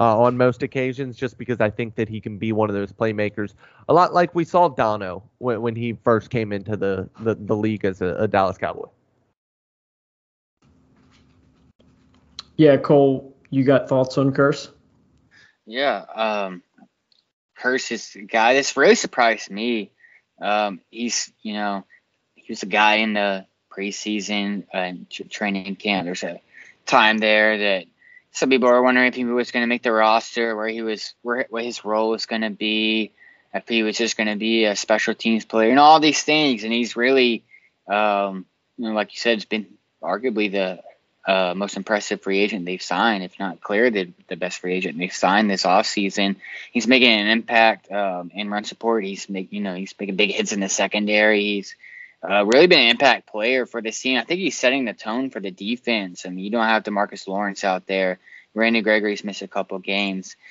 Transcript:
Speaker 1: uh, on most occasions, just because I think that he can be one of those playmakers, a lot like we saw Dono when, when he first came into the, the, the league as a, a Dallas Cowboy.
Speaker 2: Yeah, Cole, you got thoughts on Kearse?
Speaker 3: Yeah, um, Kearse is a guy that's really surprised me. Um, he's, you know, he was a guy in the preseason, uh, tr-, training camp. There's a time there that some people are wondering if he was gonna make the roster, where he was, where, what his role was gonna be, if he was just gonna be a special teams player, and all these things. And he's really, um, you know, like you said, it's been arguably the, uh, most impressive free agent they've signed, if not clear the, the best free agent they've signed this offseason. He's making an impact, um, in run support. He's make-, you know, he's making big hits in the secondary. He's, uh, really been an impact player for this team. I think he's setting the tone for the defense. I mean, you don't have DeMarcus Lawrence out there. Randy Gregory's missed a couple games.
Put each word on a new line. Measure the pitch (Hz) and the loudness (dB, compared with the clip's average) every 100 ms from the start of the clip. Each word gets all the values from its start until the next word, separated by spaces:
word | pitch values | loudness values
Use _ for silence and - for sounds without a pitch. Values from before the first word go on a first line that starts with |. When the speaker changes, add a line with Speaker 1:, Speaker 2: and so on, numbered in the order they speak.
Speaker 1:
uh, | 113 110 | 2 4
on | 123 123 | 4 4
most | 127 - | 2 0
occasions, | 139 135 131 123 131 113 | -4 -4 -4 -4 -8 -6
just | 127 - | -8 -8
because | 123 113 | -6 0
I | 107 | 0
think | 113 113 117 | -2 -6 -4
that | 110 | -6
he | 110 | -6
can | 110 101 | -8 -6
be | 110 | -2
one | 107 104 | 0 0
of | |
those | 101 101 | 0 -6
playmakers, | - 113 107 104 107 101 _ - _ - | -2 -2 0 -4 -4 -10 _ -20 _ 2
a | |
lot | 160 175 | 4 4
like | 170 175 | 2 0
we | 175 | 0
saw | 160 180 175 | 0 2 2
Dono | 131 110 107 92 90 - - | 2 0 0 -6 -10 -14 -8
when, | 123 107 | -4 -2
when | 117 113 | -4 -4
he | 117 110 | -6 -2
first | 123 113 - | 2 2 2
came | 120 107 | -4 -4
into | 101 98 104 | -6 -6 -4
the, | 98 95 87 - | -2 -2 -6 -6
the, | 113 | -4
the | 98 101 | -4 -2
league | 107 107 101 | -2 -2 -2
as | 101 95 | -4 -2
a, | 90 - | -4 -2
a | 107 | 0
Dallas | 98 95 95 | 2 0 -2
Cowboy. | 85 - - _ _ _ _ _ _ _ _ _ _ _ _ _ _ _ _ _ _ _ _ _ _ _ _ _ _ _ _ _ _ _ _ _ _ - - - | -8 -8 -14 _ _ _ _ _ _ _ _ _ _ _ _ _ _ _ _ _ _ _ _ _ _ _ _ _ _ _ _ _ _ _ _ _ _ -20 -6 4
Speaker 2:
Yeah, | 151 135 | 6 6
Cole, | 135 147 139 135 - - - | 6 6 6 4 -4 -20 -4
you | 135 | 0
got | 131 131 - | 4 4 4
thoughts | 135 131 143 | 0 2 2
on | 135 | 2
Kearse? | 135 139 156 - _ _ _ _ _ _ _ _ _ - | 4 2 0 -8 _ _ _ _ _ _ _ _ _ -10
Speaker 3:
Yeah, | 120 139 101 - | -2 0 -2 -6
um, | 107 110 104 98 90 _ _ _ _ _ _ _ _ _ - | -4 -2 -2 -4 -8 _ _ _ _ _ _ _ _ _ -6
Kearse | 123 127 - | -2 -2 -4
is | 113 - 98 | -8 -10 -18
a | |
guy | 101 113 113 | -4 2 4
that's | 139 135 135 | 4 2 4
really | 170 233 | 6 6
surprised | - - 117 107 - | 2 2 2 2 -6
me. | 98 120 113 98 _ _ _ _ - | -6 -4 -4 -6 _ _ _ _ -10
Um, | 95 104 104 90 _ | -2 -2 -2 -6 _
he's, | 113 117 - - _ | -8 -6 -6 -8 _
you | 110 | -10
know, | 104 104 98 - _ _ _ _ | -6 -6 -6 -10 _ _ _ _
he | _ - | _ -14
was | 110 | -10
a | 101 | -4
guy | 104 107 107 | 2 2 2
in | 110 | 0
the | 104 101 95 - _ _ | 0 0 -2 -8 _ _
preseason, | - 101 - 107 107 95 104 101 101 - | -10 -8 -8 -6 -6 -4 -4 -4 -4 -6
uh, | 95 90 90 92 | -6 -6 -8 -14
tr-, | - | -16
training | 90 - 104 98 92 95 | -14 -6 -4 -4 -6 -8
camp. | 104 95 | -4 -2
There's | 85 90 | -4 -8
a | 90 - _ - - _ - | -8 -12 _ -20 -20 _ 0
time | 131 110 110 | 4 4 4
there | 110 107 107 104 | 2 4 4 2
that | 101 95 82 _ _ - _ | 0 -2 -4 _ _ -20 _
some | - 139 | -2 2
people | 131 123 | 4 6
are | 123 | 6
wondering | 127 127 127 | 6 4 2
if | |
he | 127 | 0
was | 120 123 117 | -2 -2 -2
gonna | 123 117 | -2 -2
make | 120 | -2
the | 123 | 0
roster, | 110 110 113 - 120 117 | 2 4 2 0 -4 -4
where | 107 110 | -2 -6
he | 113 | -6
was, | 110 104 - - | -6 -6 -10 -10
where, | 120 123 - | -6 -4 -4
what | 117 | -6
his | 120 110 | -6 -8
role | 101 107 110 | -4 -2 0
was | 110 - | -2 -4
gonna | 113 110 | -4 -4
be, | 98 107 107 110 110 104 _ - _ _ | -4 -2 0 0 0 -4 _ -20 _ _
if | 95 - | -10 -4
he | 113 | -2
was | 110 104 | 0 -2
just | 113 - | -2 -2
gonna | 107 104 | -4 -2
be | 110 113 | 0 2
a | 107 101 | 2 0
special | - 107 - | 0 0 0
teams | 110 113 110 | -2 0 -2
player, | - 113 110 | 0 2 4
and | 135 | 6
all | 147 156 | 8 8
these | 151 135 | 6 0
things. | - 151 147 113 | 0 0 2 -2
And | 110 | -2
he's | 117 110 117 | -2 -2 -2
really, | 123 135 123 110 _ _ _ _ - | 2 4 2 0 _ _ _ _ -4
um, | 104 107 101 101 95 - _ _ - | 0 2 2 -2 -6 -14 _ _ -10
you | 113 | -4
know, | |
like | 107 101 | -4 -4
you | - | -4
said, | 117 110 | -2 -2
it's | |
been | - 107 98 _ _ - | -2 -6 -6 _ _ -10
arguably | 80 101 127 107 104 | -6 -4 -2 -2 -2
the, | 98 92 90 - - _ _ 98 | -2 -4 -6 -16 -20 _ _ 0
uh, | 95 90 92 | 0 0 -2
most | 101 107 | -6 -6
impressive | 95 104 - 101 | -2 -2 -2 -6
free | 98 98 | -2 0
agent | 104 104 87 | 0 -2 -6
they've | 92 | -8
signed, | - 90 113 101 | -4 0 0 0
if | 90 - | -6 -8
not | 98 - | -10 -8
clear | - 104 123 | -4 2 2
the, | 104 90 - - | 2 -6 -10 -14
the | 85 | -8
best | 90 - | -8 -6
free | 90 | -4
agent | 92 92 113 | -4 -4 -6
they've | 104 | -8
signed | - 92 104 104 | -2 2 4 2
this | 95 | 0
offseason. | 92 95 - 107 98 104 98 95 - - - | 2 2 2 -2 -4 0 -2 -2 -10 -18 -8
He's | 120 110 | -4 4
making | 131 123 | 6 6
an | 107 104 | 4 4
impact, | 113 117 117 113 95 - | 0 2 4 4 4 -4
um, | 101 98 90 87 | -4 -2 -4 -8
in | 92 104 | -10 -6
run | 104 | -6
support. | 104 98 113 113 | -8 -6 -2 0
He's | 98 95 - | -2 -8 -8
make-, | 95 92 | -8 -8
you | 104 | -8
know, | 101 | -6
he's | 90 98 - | -6 -10 -10
making | 101 98 | -6 0
big | 104 | 0
hits | - - | 0 -4
in | 101 | -2
the | 95 | -4
secondary. | - 98 104 104 107 107 104 | -2 -2 -2 0 4 4 4
He's, | 104 101 95 - - - - _ | 0 -4 -6 -16 -20 -20 -20 _
uh, | 85 101 | -2 0
really | 104 131 180 | 4 6 8
been | 165 | 6
an | 117 | 6
impact | 120 139 104 - | 4 4 2 -2
player | 107 113 131 113 | -4 0 0 -2
for | 120 | -6
this | 110 - | -8 -6
team. | 131 127 | -2 -2
I | |
think | 113 180 | -2 -4
he's | 165 - | -4 0
setting | 127 139 117 | 0 0 -4
the | |
tone | 98 110 117 135 | -6 -6 -6 -6
for | 110 | -6
the | 98 | -10
defense. | 90 101 120 - 110 95 87 | -8 -8 -6 -4 -4 -4 -10
I | 92 | -12
mean, | 92 | -8
you | 101 | -4
don't | 117 | -2
have | 110 110 | 0 0
DeMarcus | 104 101 104 98 - | 0 -4 -4 -6 -8
Lawrence | 98 101 95 | -4 -4 -4
out | 98 92 - | -2 -2 -2
there. | 95 92 92 - - _ | -2 -2 -4 -12 -20 _
Randy | 107 113 113 | -2 0 0
Gregory's | 107 107 104 101 | 2 2 0 -4
missed | 104 95 | -8 -12
a | 98 | -10
couple | 101 95 95 | -8 -6 -8
games. | 95 98 98 95 - - - | -6 -4 -4 -6 -10 -18 -20